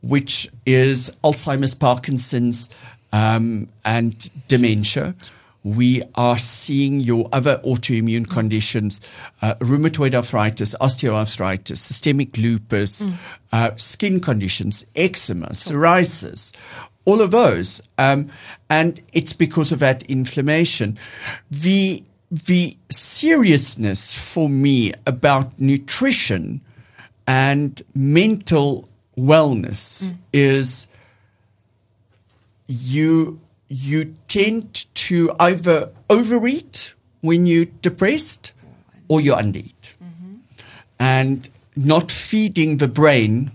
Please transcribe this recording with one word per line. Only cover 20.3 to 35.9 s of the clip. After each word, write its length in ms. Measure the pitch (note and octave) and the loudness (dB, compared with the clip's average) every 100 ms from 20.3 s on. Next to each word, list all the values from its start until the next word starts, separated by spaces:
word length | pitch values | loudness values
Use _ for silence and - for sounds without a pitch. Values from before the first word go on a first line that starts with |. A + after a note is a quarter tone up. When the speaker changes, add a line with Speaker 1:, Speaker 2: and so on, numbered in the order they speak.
| - C#3 D#3 E3 - G#2+ G#2+ - - - - _ | -2 0 2 2 0 -4 -6 -12 -16 -14 -14 _
Speaker 1:
The, 540 | C#3+ E3 G3 F#3+ F3+ - _ _ | -4 0 2 0 -2 -10 _ _
the 460 | D#3+ - F3+ F3 - _ | -10 0 0 0 -6 _
seriousness 1200 | - - - D4 D#4+ G#3+ D3 C3+ - G#2+ G2 - | -4 -2 0 2 4 6 4 2 -2 -2 -2 -6
for 360 | - - - D#3 | -8 -8 -2 0
me 420 | C#3 C#3 C3+ A2 - - | 2 4 4 2 -2 -6
about 500 | B2+ D3 C#3 C3+ - | 0 2 2 0 -2
nutrition 1000 | C3+ C#3 C#3 - C4+ A#3+ - F#2 E2 C#3 _ - - _ - _ - | 0 0 -2 -2 0 0 -2 -4 -4 -10 _ -20 -20 _ -20 _ -2
and 560 | C3 C3+ C#3 D3 C#3 - C#3 | 2 2 2 -2 -6 -10 -2
mental 920 | C3+ D3+ G#3 G#3+ - D#3+ C#3+ B2+ - _ _ - | 2 4 4 2 0 2 2 -2 -10 _ _ -2
wellness 880 | C3 D#3 D3+ A#2+ A2+ G#2+ - - F#3+ | 4 6 6 0 -4 -6 -6 -6 -8
Speaker 2:
Mm. 40 | F3 _ | -10 _
Speaker 1:
is 540 | C#3+ C#3 C#3 B2+ B2+ - _ _ _ _ _ _ _ _ _ _ _ _ _ _ _ _ _ _ | 2 4 2 0 -4 -8 _ _ _ _ _ _ _ _ _ _ _ _ _ _ _ _ _ _
you, 720 | B2 B2+ C#3 D#3 D#3+ D#3+ - _ _ _ | -8 -4 0 2 2 2 -4 _ _ _
you 480 | C3+ C3+ D3+ D#3 - _ | -10 -4 -4 -4 -10 _
tend 580 | G#3 G#3 A3+ G#3+ - - - | 0 0 0 -8 -14 -12 -8
to 360 | - F3 E3 - | -2 2 2 4
either 500 | F3 F3+ E3+ D#3+ - | 2 4 2 2 0